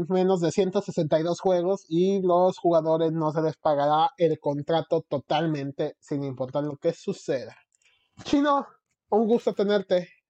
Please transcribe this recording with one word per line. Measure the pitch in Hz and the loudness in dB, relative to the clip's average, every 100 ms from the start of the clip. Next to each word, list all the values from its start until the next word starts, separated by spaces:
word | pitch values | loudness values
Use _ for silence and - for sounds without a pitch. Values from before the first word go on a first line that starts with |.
| 175 | 0
menos | 185 185 190 | 2 2 2
de | 170 | 0
ciento | 180 185 202 | 0 0 0
sesenta | 196 180 156 160 | -4 -4 0 0
y | |
dos | 160 170 | 0 -2
juegos | 190 180 175 196 - | 0 0 0 -2 -2
y | 165 185 196 | 0 2 2
los | 185 175 185 180 | 2 4 2 2
jugadores | 185 170 156 160 165 | 2 2 2 2 0
no | 160 156 | 0 -2
se | 156 | -2
les | 160 147 | -2 -2
pagará | 160 143 143 151 165 - | 0 0 2 2 0 2
el | 165 151 | 0 0
contrato | 147 147 143 165 156 165 - | -4 -4 -2 -2 0 -4 -2
totalmente | 143 - 151 165 151 139 135 151 - | -6 -2 -2 -2 -4 -6 -6 -6 -8
sin | - 143 139 | -8 -6 -6
importar | 127 127 147 147 | -8 -6 -4 -6
lo | 139 | -4
que | 170 | -4
suceda. | 160 - 185 - 139 113 - _ _ _ _ _ - | -4 -6 -8 -4 -6 -6 -18 _ _ _ _ _ -20
Chino, | - 285 294 277 - _ _ _ - | -2 0 2 0 -2 _ _ _ -2
un | 208 226 | 0 2
gusto | 233 - | 0 0
tenerte | 196 202 208 190 180 175 _ | -2 0 0 2 -2 -2 _